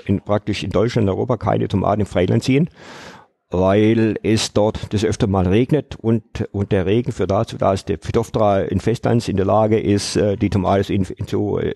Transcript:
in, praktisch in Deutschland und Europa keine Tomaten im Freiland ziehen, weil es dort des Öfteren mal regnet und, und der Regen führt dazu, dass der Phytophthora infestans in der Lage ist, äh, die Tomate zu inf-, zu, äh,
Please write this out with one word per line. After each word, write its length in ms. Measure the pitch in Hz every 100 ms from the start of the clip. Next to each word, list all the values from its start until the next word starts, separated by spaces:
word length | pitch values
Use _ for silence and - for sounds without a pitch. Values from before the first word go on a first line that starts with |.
| -
in, 140 | 101
praktisch 400 | - 104 - 101
in 80 | 104
Deutschland 380 | 98 113 123 98
und 60 |
Europa 220 | 95 117 123
keine 320 | 104 110 110
Tomaten 320 | 101 90 104
im 60 | 98
Freiland 360 | 95 95 113
ziehen, 280 | - 135 175 - - - - - - _ _
weil 680 | 90 95 101 107 113 110 -
es 320 | 98 110 -
dort 380 | 104 107 - -
des 120 | 104
Öfteren 260 | 110 104 104
mal 160 | 95 92
regnet 500 | 104 131 147 - -
und, 520 | 113 117 - - -
und 200 | 98 101
der 140 | 98 90
Regen 260 | 110 123
führt 180 | 113 92
dazu, 280 | 98 113 117
dass 260 | 98 98
der 140 | - -
Phytophthora 600 | - 120 113 117 104 98
infestans 680 | 82 95 - 120 - 120 -
in 80 | 95
der 100 | 95
Lage 320 | 104 107 110
ist, 380 | - 101 - -
äh, 200 | 104 101
die 140 | 101
Tomate 340 | 101 90 101
zu 80 | 101
inf-, 320 | 98 92 - 101
zu, 320 | 104 104 90
äh, 160 | -